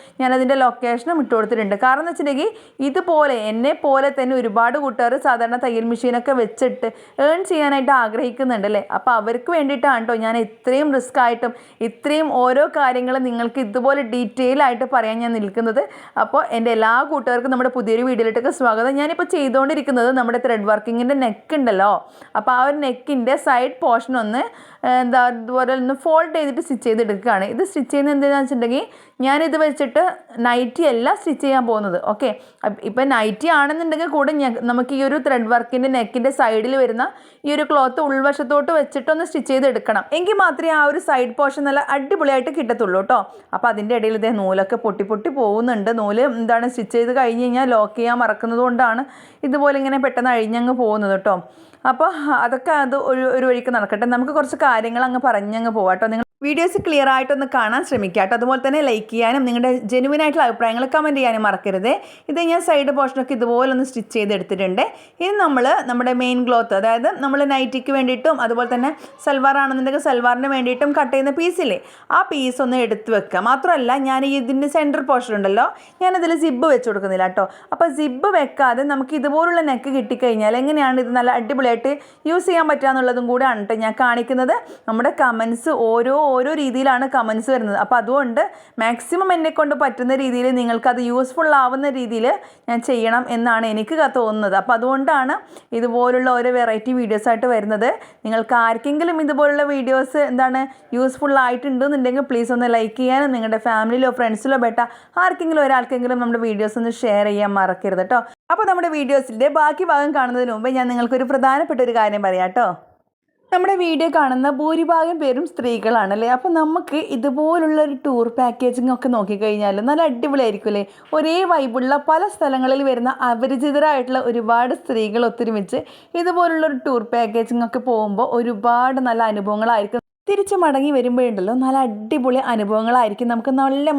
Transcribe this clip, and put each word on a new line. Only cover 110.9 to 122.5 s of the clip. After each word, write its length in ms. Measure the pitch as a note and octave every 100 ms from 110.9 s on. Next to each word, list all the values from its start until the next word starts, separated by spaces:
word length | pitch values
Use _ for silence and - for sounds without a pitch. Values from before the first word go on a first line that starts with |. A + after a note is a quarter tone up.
നിങ്ങൾക്കൊരു 360 | A#3+ A#3+ B3+ B3+
പ്രധാനപ്പെട്ട 500 | C4+ C4 C4+ E4 B3+ B3
ഒരു 80 | A#3
കാര്യം 220 | G#3+ G#3 G3
പറയാം 200 | F#3 F#3
കേട്ടോ. 180 | A3+ G#3+ E3+ - _ _ _ _ _ -
നമ്മുടെ 240 | F#4 F#4 F#4+
വീഡിയോ 260 | F4 D#4 E4 D#4
കാണുന്ന 320 | C4+ B3+ C4+ C4+
ഭൂരിഭാഗം 580 | D4+ E4 D#4+ E4 E4 E4+
പേരും 240 | C#4+ B3+ E4
സ്ത്രീകളാണല്ലേ. 760 | - B3 A#3 A3 A#3 F#3+ G#3 A#3 B3+
അപ്പോൾ 160 | F#4 E4
നമുക്ക് 420 | D#4 E4+ E4 D4 D#4 B3+
ഇതുപോലുള്ള 640 | C#4 C4+ D4+ E4+ D#4 D#4 D4+
ഒരു 100 | C4+ C#4+
ടൂർ 220 | A#3+ A#3 A#3
പാക്കേജിംഗ് 540 | B3 A#3+ B3 B3 B3 B3
ഒക്കെ 140 | C4 A#3+
നോക്കിക്കഴിഞ്ഞാൽ 640 | G3 G3+ G#3+ G#3 G3+ G3 A#3
നല്ല 160 | D4+ D#4+
അടിപൊളിയായിരിക്കും 640 | A#3+ D4 C#4 A#3 G3+ A3+
അല്ലേ. 120 | G#3 G3+ - - D#4
ഒരേ 200 | D#4 E4+ F#4
വൈബുള്ള 440 | E4 C4+ A#3+ B3+ C#4+ D4
പല 180 | D#4+ G4 -
സ്ഥലങ്ങളിൽ 480 | D4